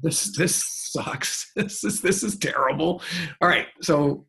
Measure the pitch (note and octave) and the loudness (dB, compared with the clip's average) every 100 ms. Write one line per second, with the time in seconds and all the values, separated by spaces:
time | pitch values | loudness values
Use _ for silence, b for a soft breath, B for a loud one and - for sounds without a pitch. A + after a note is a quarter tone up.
0 | D#3 D#3 G3+ D3+ F3+ - - - - - | -2 0 -2 0 2 2 -2 -6 -6 -6
1 | B2 - - - - - G#3 - G#3 - | -6 -6 -4 -6 -6 -4 -4 -2 -4 0
2 | - G3 G#3+ - - - C3 C#3+ E3 F3+ | 2 2 0 -2 -2 2 0 2 0 0
3 | B F3 D#3+ B F3 E3 - - - D3 | B -6 -6 B 4 4 0 -6 2 4
4 | C#3+ C#3+ | 4 2